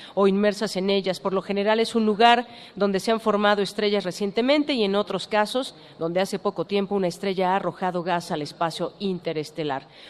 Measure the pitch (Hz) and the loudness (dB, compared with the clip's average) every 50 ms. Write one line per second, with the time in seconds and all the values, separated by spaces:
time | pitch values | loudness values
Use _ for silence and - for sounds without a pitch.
0 | - - - 190 202 196 190 196 208 208 196 208 220 190 - 185 190 196 196 196 | -18 -6 0 4 4 4 4 4 2 2 2 0 -4 -4 -2 -2 0 2 2 2
1 | 180 190 175 - - 196 185 190 - - 196 202 202 214 220 226 226 220 - 233 | 2 -2 -4 -2 -4 -2 -2 -2 -2 -2 -2 0 2 2 2 2 2 0 2 2
2 | 220 214 208 190 233 240 240 240 240 - - - - - - 185 202 202 190 185 | 2 2 4 6 8 8 8 6 2 -4 -12 -20 -20 -14 -4 -2 0 0 0 0
3 | - 233 226 220 - 220 208 202 208 208 208 202 196 185 - - 208 208 208 202 | 0 0 0 0 2 0 2 4 4 4 4 2 0 -4 -2 -2 -2 0 0 0
4 | 180 180 175 - 208 202 196 233 233 262 294 311 294 302 285 240 208 196 196 202 | -2 -2 -6 -4 -6 -4 -2 -2 0 2 2 2 2 0 0 0 0 2 2 0
5 | 208 - 190 175 - - 220 208 214 208 - 254 269 - - - - - - - | -2 -2 -4 -6 -6 -2 0 0 0 0 -2 -4 -6 -6 -10 -18 -20 -20 -10 -6
6 | 160 165 170 180 196 190 - 185 - 208 196 - 165 - 202 202 196 185 202 196 | -6 -2 0 -2 -2 -2 -4 -4 -4 -4 -4 -4 -6 -2 -2 -2 -2 0 -2 0
7 | 190 175 170 175 - 202 190 180 185 180 185 196 190 175 - - 190 185 175 180 | 0 -2 -2 -4 -6 -4 -2 0 0 2 2 0 0 -2 -6 -4 -4 -4 -4 -4
8 | 160 185 175 175 170 - 175 151 147 139 - - 170 165 156 - 175 - - - | -2 -2 -2 -2 -2 -4 -6 -6 -6 -8 -6 -4 -4 -4 -2 -4 -6 -8 -6 -6
9 | 202 190 185 175 - 165 160 156 147 - - 165 156 147 131 135 - - - - | -4 -4 -4 -4 -4 -6 -6 -6 -6 -8 -8 -8 -6 -4 -4 -6 -8 -12 -20 -20
10 | - - | -20 -20